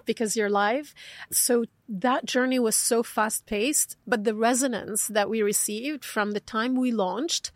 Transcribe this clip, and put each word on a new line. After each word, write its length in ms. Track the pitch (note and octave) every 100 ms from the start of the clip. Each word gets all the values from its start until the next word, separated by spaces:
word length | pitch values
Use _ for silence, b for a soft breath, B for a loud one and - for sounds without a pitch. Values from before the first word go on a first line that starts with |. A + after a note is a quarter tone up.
because 320 | - A3 A3 A3
you're 140 | G#3
live. 420 | G3+ G#3 C4 D4 - B B B
So 340 | - - A#3+ A3+ _ -
that 380 | G3 B3 C4+ -
journey 320 | B3+ B3+ B3+
was 180 | A3+ -
so 260 | - A#3
fast 440 | A#3 - G#3+ - -
paced, 500 | G#3 B3+ D4+ - - -
but 180 | A#3+
the 100 | G#3
resonance 720 | G#3+ A3+ B3 C4+ A3+ - G#3+ -
that 220 | G#3 G3+
we 100 | A3+
received 640 | G#3 G#3 - G#3 C4+ D4+
from 280 | - A3 G#3
the 80 | G3+
time 340 | - A3 A#3+ B3+
we 140 | B3+
launched 580 | A3 F#3 G3 D#4+ - -